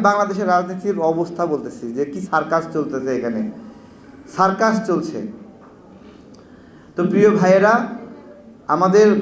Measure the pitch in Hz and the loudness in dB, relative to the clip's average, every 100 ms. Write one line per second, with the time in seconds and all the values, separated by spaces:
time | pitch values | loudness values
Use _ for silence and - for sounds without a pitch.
0 | 196 208 202 196 196 180 180 185 202 190 | 2 2 0 -2 0 0 0 -6 -4 -2
1 | 160 165 170 170 170 147 120 117 117 120 | 0 0 -4 -4 -4 -4 -6 -12 -10 -6
2 | 143 185 - 160 156 165 - 160 135 135 | -6 -6 -4 -4 -2 -2 -2 -6 -6 -6
3 | 131 123 120 113 107 - - - - - | -4 -4 -4 -4 -6 -10 -18 -20 -20 -20
4 | - - - - 190 190 220 208 - 165 | -20 -20 -10 0 0 2 0 0 -2 -4
5 | - - - - - - - - - - | -4 -8 -10 -14 -20 -20 -20 -20 -20 -20
6 | - - - - - - - - - - | -20 -20 -20 -20 -20 -20 -20 -20 -12 -4
7 | 180 202 208 190 180 190 208 233 - - | 0 4 4 6 4 6 6 4 0 -10
8 | - - - - - - - 156 185 196 | -16 -20 -20 -20 -20 -14 -4 0 4 6
9 | 214 202 | 6 4